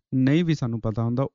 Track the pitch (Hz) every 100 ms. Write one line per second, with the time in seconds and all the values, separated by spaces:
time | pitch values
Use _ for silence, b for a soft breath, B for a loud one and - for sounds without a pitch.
0 | _ 135 131 156 170 147 120 113 110 110
1 | 117 123 139